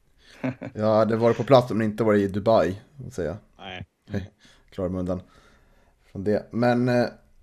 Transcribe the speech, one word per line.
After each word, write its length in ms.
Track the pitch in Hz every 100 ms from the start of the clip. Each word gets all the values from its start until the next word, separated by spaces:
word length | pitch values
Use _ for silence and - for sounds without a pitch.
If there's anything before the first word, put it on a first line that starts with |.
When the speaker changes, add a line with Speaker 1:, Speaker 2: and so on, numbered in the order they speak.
| _ _ _ - 131 - -
Speaker 1:
Ja, 320 | 107 107 107 107
det 100 | 110
var 180 | 117
på 100 | 117
plats, 280 | 113 131 127
om 80 | 107
det 60 | 110
inte 180 | 107
var 100 | 110
i 140 | 104 98
Dubai, 480 | 101 110 110 82 98 - -
vill 140 | 127
säga. 260 | - 78 98 _ _
Speaker 2:
Nej. 280 | 95 90 95 _ -
Speaker 1:
Hej, 220 | 104 95 _ _ _ _
klar 180 | - 90
mig 100 | 92
undan 220 | 90 90 - _ _ _ _ _ _ _ _
från 120 | 101
det. 240 | 98 104 -
Men, 380 | 110 120 120 123
eh, 160 | 123 117 - _ _